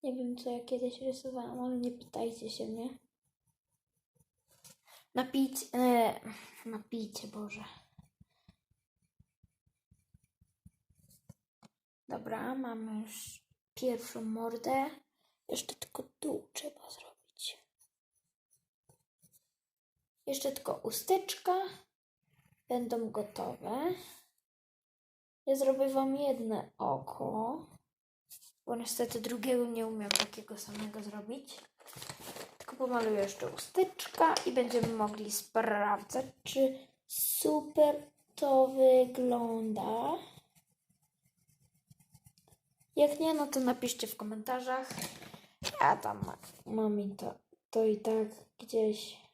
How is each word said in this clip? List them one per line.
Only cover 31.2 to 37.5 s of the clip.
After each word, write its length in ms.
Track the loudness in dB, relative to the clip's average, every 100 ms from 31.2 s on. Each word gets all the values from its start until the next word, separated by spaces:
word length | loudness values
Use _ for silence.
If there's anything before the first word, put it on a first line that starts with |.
| -10 -10 -12 -18 -20 _ -20 -16 -14 -14 -14 -14 -14 -16
Tylko 180 | -16 -6
pomaluję 440 | 0 2 2 2
jeszcze 300 | 0 -2 -8
usteczka 840 | -6 -4 4 4 2 -10 4 6 6 2
i 60 |
będziemy 360 | 2 2 2 2
mogli 440 | 2 0 -2 -4
sprawdzać, 960 | -6 -2 0 2 2 2 0 -2 -4 -4 -8
czy 440 | -4 4 4 4 -12 _ _
super 1040 | -4 -2 2 2